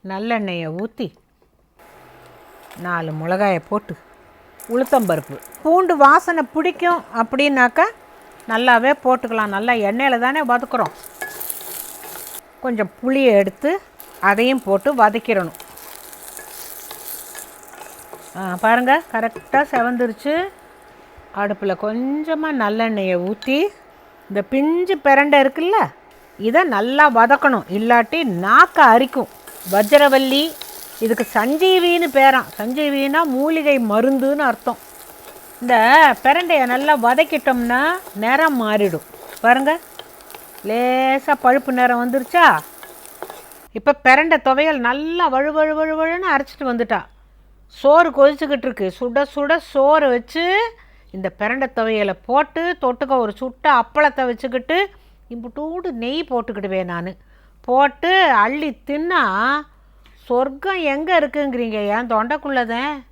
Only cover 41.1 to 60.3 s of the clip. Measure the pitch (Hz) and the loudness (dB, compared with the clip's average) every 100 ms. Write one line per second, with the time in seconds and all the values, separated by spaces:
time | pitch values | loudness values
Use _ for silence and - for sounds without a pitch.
41.1 | 269 285 285 254 269 269 247 247 240 247 | -2 0 2 4 2 0 0 2 0 -2
42.1 | 269 254 349 311 160 - - - - - | -4 0 4 4 4 -4 -20 -20 -20 -20
43.1 | - - - - - - 226 302 285 262 | -18 -18 -18 -20 -20 -16 -4 -2 2 4
44.1 | 269 320 311 269 262 311 294 240 269 311 | 4 4 2 2 2 2 0 -2 -2 -4
45.1 | 349 330 262 294 311 311 311 311 311 320 | -2 0 0 0 0 0 0 -2 -2 -2
46.1 | 349 381 277 - - 269 240 240 196 - | -2 0 -2 -2 -8 -6 -4 -2 -4 -6
47.1 | _ _ _ _ _ _ - 277 311 330 | _ _ _ _ _ _ -2 4 6 4
48.1 | 269 277 294 302 277 262 - 190 - 247 | 4 4 4 -4 -4 -4 -6 -6 -6 -4
49.1 | 247 285 - 285 330 - 277 277 311 285 | -2 -2 -4 -2 -2 -2 0 4 4 2
50.1 | 240 240 320 349 392 466 453 - _ _ | 0 -4 -4 -2 0 -2 -8 -20 _ _
51.1 | 190 185 185 208 262 262 - 220 214 202 | -8 -8 -6 -4 -2 -4 -2 -2 -2 -2
52.1 | 190 - 262 285 330 339 349 262 247 269 | -4 -2 -2 0 -6 -6 -2 -4 -4 -2
53.1 | 262 220 202 262 247 302 254 220 302 302 | -2 -2 -6 -12 -4 0 0 0 0 0
54.1 | 269 254 226 262 247 254 339 392 - _ | 0 -4 -4 -6 -8 -2 -2 -2 -8 _
55.1 | _ _ 233 233 285 302 349 359 240 233 | _ _ -16 -14 -12 -10 -8 -10 -8 -8
56.1 | 302 320 247 226 202 196 190 180 175 175 | -8 -4 -6 -6 -8 -6 -6 -4 -8 -10
57.1 | 185 _ _ _ _ - 254 277 277 339 | -14 _ _ _ _ -2 2 2 0 0
58.1 | 381 349 233 214 285 302 233 - 294 339 | 2 4 4 2 0 -6 -8 -8 -6 -2
59.1 | 359 226 190 240 294 294 _ _ _ _ | 0 0 0 -2 -2 -6 _ _ _ _
60.1 | _ - | _ -4